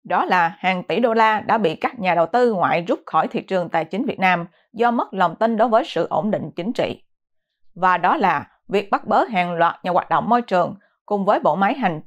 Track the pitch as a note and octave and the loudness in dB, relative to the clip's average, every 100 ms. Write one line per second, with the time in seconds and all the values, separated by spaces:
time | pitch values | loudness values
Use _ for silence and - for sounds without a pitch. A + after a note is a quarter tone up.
0 | - F3+ F4+ F3+ E3 F#3+ F#3 F#3 - E3+ | -4 -2 0 2 0 -2 -4 -4 -2 0
1 | A#3+ A3 A3 G#3+ - A3 F#3 D#3 C#4 - | 0 2 2 2 0 0 0 -2 -6 -4
2 | F#3 E3+ E3 A#3+ B3 G3 C#3+ D#3 E3+ D4 | 0 0 2 2 2 2 0 0 -2 -4
3 | - D#3+ E3 - - F#3+ E3+ E3 E3 F#3+ | -2 -2 0 -4 -4 -4 -2 -2 -2 -4
4 | C4 - F#3 F3 E3+ _ _ G#3+ A#3+ A#3+ | -4 0 0 0 -4 _ _ -2 0 0
5 | G4+ F#3+ F3 E3 A3+ A3+ A#3 A3 D4 - | -4 -2 -2 0 -2 2 2 2 0 -2
6 | - - G#3 F3 D3+ D#3+ F3+ C4 - - | -2 -2 -2 -4 -6 -8 -6 -4 -4 -6
7 | _ _ _ _ _ _ - - F#3 F3+ | _ _ _ _ _ _ -20 -2 0 2
8 | F3+ D4+ G3 D3+ - _ - F#3+ G3+ B3 | 2 2 2 0 -4 _ -4 -4 0 -4
9 | - A3 F4 G3+ F3 E3+ E3+ - F#3 F3 | 0 0 2 0 -2 0 0 0 -2 -2
10 | - D#3+ E3+ A#3+ A#3+ F#3 E3+ - _ _ | 0 0 2 0 2 0 0 -4 _ _
11 | - G#3 F#3+ A#3 D#3+ D#3 G3 C#4+ G3+ D#3 | -6 -2 2 2 2 2 0 0 -2 -4